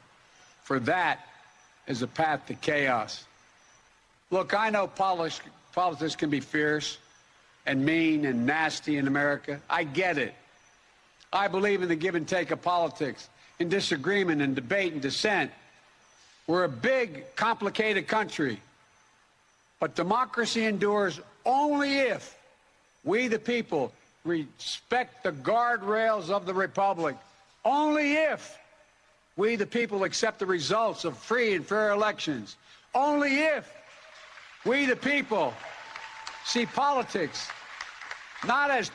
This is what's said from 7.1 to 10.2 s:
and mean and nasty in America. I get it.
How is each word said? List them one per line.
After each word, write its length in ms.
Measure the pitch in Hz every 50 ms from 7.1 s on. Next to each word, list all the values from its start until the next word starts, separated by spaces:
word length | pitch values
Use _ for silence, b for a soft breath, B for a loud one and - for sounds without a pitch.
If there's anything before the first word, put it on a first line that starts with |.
| - - _ _ _ _ _ _ _ _ _
and 200 | 139 135 135 135
mean 420 | 156 160 165 160 160 156 151 147
and 200 | 135 123 117 120
nasty 520 | 131 151 160 160 151 151 - - 156 147 143
in 100 | 135 135
America. 520 | 139 143 143 143 143 143 - - 143 143 - -
I 140 | 151 175 170
get 360 | 143 135 170 185 180 160
it. 180 | 139